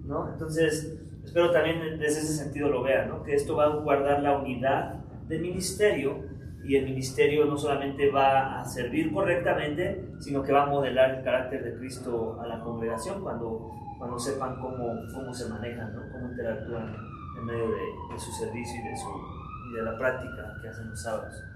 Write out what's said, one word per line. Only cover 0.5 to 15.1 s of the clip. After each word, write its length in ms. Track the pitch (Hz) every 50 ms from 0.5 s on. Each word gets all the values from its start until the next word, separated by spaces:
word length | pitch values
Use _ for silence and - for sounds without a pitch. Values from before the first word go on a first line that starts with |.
| 156 165 160 151 - 151 - - - - - - - - -
espero 260 | - - 170 175 165
también 460 | 170 156 151 160 165 165 160 156 160 151
desde 200 | 151 147 151 151
ese 140 | 151 156 151
sentido 340 | 151 - - - 143 143 139
lo 140 | 127 120
vean, 260 | 120 135 135 123 - -
¿no? 140 | - -
Que 120 | - 156 143
esto 200 | 143 143 - 151
va 80 | 147 147
a 100 | 151 151
guardar 440 | 151 151 151 135 139 143 143 143 143
la 160 | 143 143 139 135
unidad 560 | 131 127 120 110 131 135 135 - - - - - - - - - - -
del 120 | 160 156
ministerio 800 | 170 180 180 185 - - - - 208 208 - - 156 143 - - - - - - - - - - -
y 120 | 135 135
el 80 | 135 131
ministerio 640 | 131 131 135 131 - - 147 143 143 147 151 147
no 100 | 143 147
solamente 540 | 147 151 143 139 139 139 139 135 143 139 139
va 500 | 135 139 135 139 135 131 131 - - 131
a 40 | -
servir 480 | - - 127 120 120 - 156 165 156
correctamente, 1000 | - 196 170 170 175 175 - 185 170 160 151 147 147 160 180 196 190 180 - - - -
sino 220 | - - 139 139
que 100 | 135 143
va 120 | 139 143 143
a 20 |
modelar 480 | 143 143 143 135 127 123 127 131 131 131
el 80 | 131 131
carácter 400 | 127 123 127 127 - 135 123 120
de 140 | 117 110 113
Cristo 600 | 127 127 - - - 127 120 113 113 113 113 117
a 60 | 120
la 140 | 117 113 113
congregación 600 | 110 117 113 113 113 113 113 - - 185 196 196
cuando, 480 | - 143 120 117 117 113 113 110 - - - - - - - -
cuando 200 | 127 120 123 123
sepan 380 | - - 135 135 131 123 127 127
cómo, 340 | 127 127 127 127 120 117 113 - - -